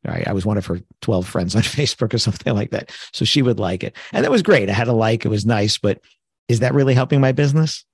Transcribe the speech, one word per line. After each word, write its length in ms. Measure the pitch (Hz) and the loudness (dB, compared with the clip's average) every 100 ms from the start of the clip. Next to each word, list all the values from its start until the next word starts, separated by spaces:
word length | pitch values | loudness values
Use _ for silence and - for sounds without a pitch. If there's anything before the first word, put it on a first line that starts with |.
| - | -6
I, 160 | 82 82 | -6 -4
I 60 | |
was 140 | 98 95 | -2 -2
one 100 | 104 | -2
of 80 | 90 | -4
her 140 | 90 - _ | -8 -8 _
twelve 260 | - 95 90 | -2 -2 -2
friends 280 | - 87 101 | -4 -2 0
on 60 | |
<laughs> 160 | - - | -2 -2
Facebook 340 | 147 - 110 | -4 -2 -2
or 60 | 117 | 0
something 380 | - - - 104 | -2 -2 -2 -2
like 160 | 104 | -2
that. 200 | - - - - | -6 -8 -18 -16
So 100 | - | -4
she 200 | 110 151 | 0 2
would 160 | 123 110 | 2 0
like 240 | 95 92 | -2 -4
it. 120 | - - - | -8 -12 -6
And 100 | 220 | -2
that 80 | - | 2
was 100 | 247 | 2
great. 260 | 185 160 98 | 4 4 4
I 60 | |
had 140 | 95 117 | 0 2
a 60 | |
like, 320 | 113 110 113 - | 2 2 0 0
it 40 | |
was 160 | 107 101 | 0 0
nice, 320 | 113 104 - | 2 0 0
but 220 | 104 - _ _ _ _ - | -2 -2 _ _ _ _ -2
is 120 | 120 | 0
that 120 | 127 | 2
really 220 | 139 135 127 | 2 4 2
helping 260 | 131 143 | 2 2
my 100 | 135 | 2
business? 540 | 131 147 147 160 - _ | 2 2 2 0 -4 _